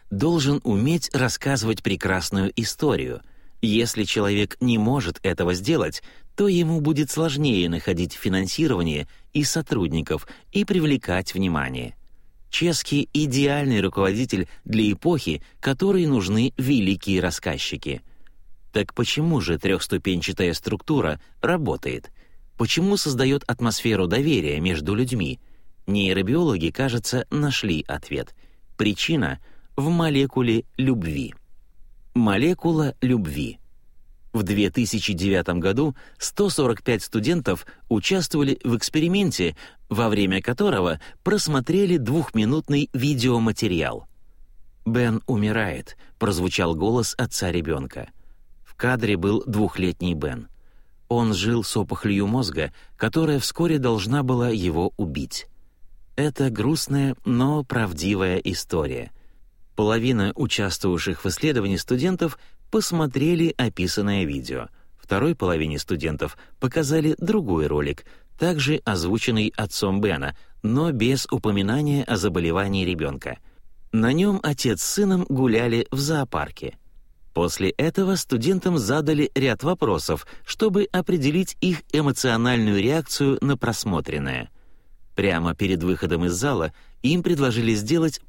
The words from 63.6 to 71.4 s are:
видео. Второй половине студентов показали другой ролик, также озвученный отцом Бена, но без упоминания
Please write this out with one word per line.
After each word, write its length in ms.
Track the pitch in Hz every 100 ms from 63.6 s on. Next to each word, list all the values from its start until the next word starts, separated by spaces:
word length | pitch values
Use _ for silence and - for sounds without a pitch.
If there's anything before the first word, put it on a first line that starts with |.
| 117 - 90 - 101 98 78
видео. 420 | 69 62 64 - - - -
Второй 360 | - 98 156 156
половине 440 | 92 80 78 71
студентов 580 | - 85 80 76 73 - - -
показали 560 | 127 165 139 160 151 -
другой 480 | 170 220 123 80 76
ролик, 400 | 73 73 71 - - - -
также 440 | 170 156 135 156 -
озвученный 640 | 92 85 113 - 110 107 -
отцом 440 | 104 - 101 98
Бена, 360 | 104 73 71 - - -
но 300 | 107 127 165
без 360 | 127 117 135 -
упоминания 720 | -